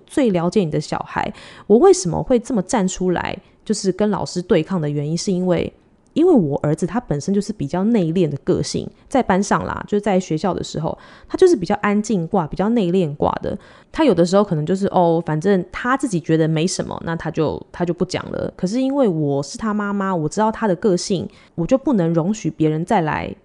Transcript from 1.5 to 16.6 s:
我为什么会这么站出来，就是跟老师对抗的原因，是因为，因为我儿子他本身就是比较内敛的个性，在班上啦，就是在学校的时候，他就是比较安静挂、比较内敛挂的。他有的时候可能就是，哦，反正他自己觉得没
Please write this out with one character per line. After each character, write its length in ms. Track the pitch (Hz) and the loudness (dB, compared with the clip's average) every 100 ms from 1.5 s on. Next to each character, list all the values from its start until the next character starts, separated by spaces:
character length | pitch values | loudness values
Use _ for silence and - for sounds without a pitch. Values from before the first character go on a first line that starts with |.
| - - | -8 4
我 120 | 220 | 8
为 140 | 381 | 8
什 180 | - 175 | 6 2
么 120 | 156 | -2
会 160 | 156 247 | 0 0
这 140 | 220 | 0
么 100 | 240 | -4
站 240 | 180 269 190 | 0 0 0
出 240 | - 185 | 0 -2
来， 280 | 170 - - - _ | -2 -4 -8 -14 _
就 100 | - | -4
是 180 | 214 190 | -2 0
跟 180 | 180 214 | 0 0
老 140 | 196 | 0
师 180 | - 180 | -4 -6
对 200 | 175 185 | 2 2
抗 180 | 156 185 | 2 -2
的 80 | 147 | -2
原 200 | 147 147 | -2 -2
因， 80 | 170 | -2
是 160 | - | -2
因 140 | 180 185 | 0 0
为， 260 | 170 - - _ _ _ | 0 -2 -8 _ _ _
因 120 | - 349 | 0 4
为 60 | |
我 260 | 285 151 139 | 4 4 0
儿 120 | 151 | -2
子 100 | 156 170 | -2 -2
他 120 | 202 | -4
本 220 | - 147 | -4 -4
身 120 | 160 | -2
就 80 | 202 | -2
是 120 | 196 | -2
比 140 | - 143 | -6 -6
较 180 | 175 | -2
内 220 | 202 233 165 | 0 2 2
敛 160 | 170 160 | 0 0
的 80 | 143 | -2
个 220 | - 165 | -2 -2
性， 280 | - - - - - | -2 -6 -8 -12 -2
在 140 | 277 | 0
班 180 | - 190 | 2 0
上 240 | 202 185 | 2 0
啦， 200 | 90 - - | -2 -8 -4
就 100 | 208 | -2
是 40 | |
在 180 | 208 185 | 0 0
学 180 | - 156 | 0 -2
校 160 | 185 | -2
的 120 | 170 | -2
时 160 | - - | -6 -4
候， 160 | 160 - - - - | -6 -6 -14 -20 -10
他 80 | - | 4
就 100 | 370 | 4
是 80 | |
比 100 | 294 | 4
较 100 | 175 208 | 0 0
安 240 | 208 202 | 0 0
静 240 | 208 202 165 | 0 -2 0
挂、 200 | 196 156 | -2 -2
比 100 | - | -2
较 120 | 202 | 0
内 200 | 240 180 | 0 2
敛 240 | 190 160 | 2 0
挂 160 | 147 - - | 0 -2 -2
的。 160 | - - - - _ | -6 -8 -12 -20 _
他 140 | - | 2
有 80 | 311 | 4
的 100 | 170 | 4
时 120 | 170 196 | 4 4
候 60 | |
可 120 | 208 | 2
能 120 | 156 151 | 0 -2
就 80 | |
是， 120 | 190 196 | -2 0
哦， 340 | 185 170 165 | 2 4 2
反 160 | 165 156 | 0 0
正 240 | 185 196 - | 2 2 0
他 240 | - 247 262 | -6 -2 -2
自 120 | 269 | -2
己 100 | 175 | -2
觉 160 | 156 160 | 0 2
得 100 | 160 | 2
没 180 | 156 | 0